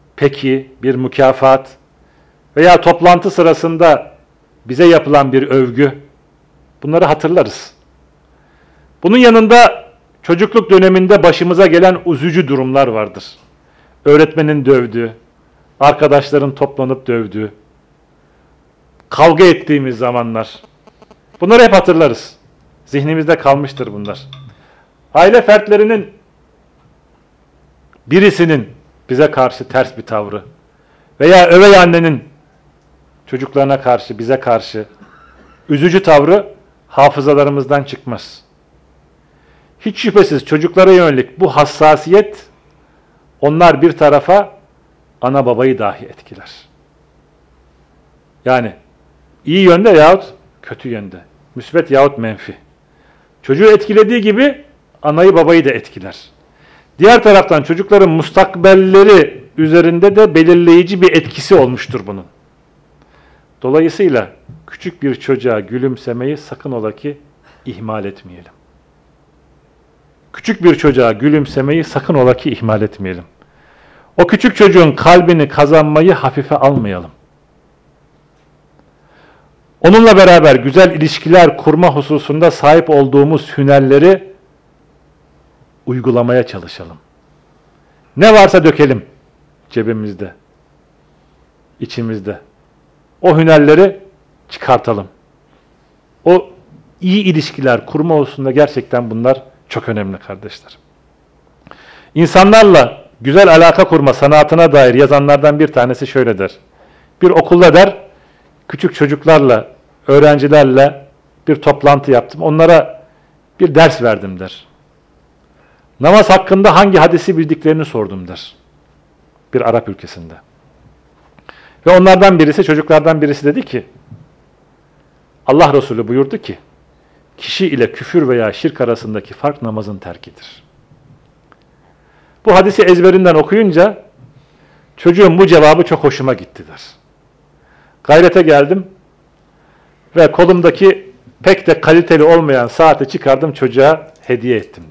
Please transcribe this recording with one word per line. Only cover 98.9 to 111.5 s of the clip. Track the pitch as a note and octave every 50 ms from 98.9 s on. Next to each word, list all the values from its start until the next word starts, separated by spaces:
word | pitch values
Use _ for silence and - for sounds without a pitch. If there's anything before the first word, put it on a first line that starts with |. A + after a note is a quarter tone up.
| B2+ A#2+ A#2+ A2
bunlar | A2 A2+ A#2 C3 - - - _ _ _ _ -
çok | - A2+ - B2
önemli | A2 G#2 G2 F#2+ F#2+
kardeşler. | F2 _ - G2 G2 G#2 G2+ - - _ _ _ _ _ _ _ _ _ _ _ _ _ _ _ _ _ _ _ _ _ - - _ _ _ _ _ _ _ -
İnsanlarla | D3+ E3+ - - F#3 F#3+ G3+ G#3+ A3+ G#3+ G3+ F3 D3 B2 A2+ - - - _ _ -
güzel | A2+ C3+ D3 F#3+ G3+ F3+ D#3+
alaka | D#3+ E3+ E3 D#3 - F#3
kurma | - E3 D#3 C#3+ C3+ B2
sanatına | - C#3+ C#3 D3+ D3+ D3 - D#3+ E3+ E3 D#3+
dair | C#3+ C#3+ C3 B2 A#2+
yazanlardan | C3 C#3+ C3+ C#3+ C#3+ C#3 D3 C#3+ C3+ D3+ D3+ D3 D3
bir | D#3
tanesi | D3+ - C3 A#2+ B2+ B2 - C#3
şöyle | - - C3+ B2+ A#2 G#2+
der. | F#2+ F#2+ F2+ - _ _ _ _ _ _ _ _ _ _ _ _ _
"Bir | F#3 F3
okulda," | F3+ E3 D#3+ - F3 F3 F3+ E3 D3
der, | F3 G3 G3 - - - - _ _ _ _ _ _ _ _ _ _ _
"küçük | - - - - F3+ -
çocuklarla, | - D3+ C#3 D3 C#3+ - D#3+ D#3+ D3+ C#3+ B2+ A#2 A2 A#2+ - - _ _ _ _ _ _
öğrencilerle | - C#3 C#3+ D3 D3 D3 C#3 C3+ C#3+ D3+ D3+ C#3 C3 B2+ C3+ C#3 D3 C#3+ - - _ _ _ _ _ _ _ _
bir | -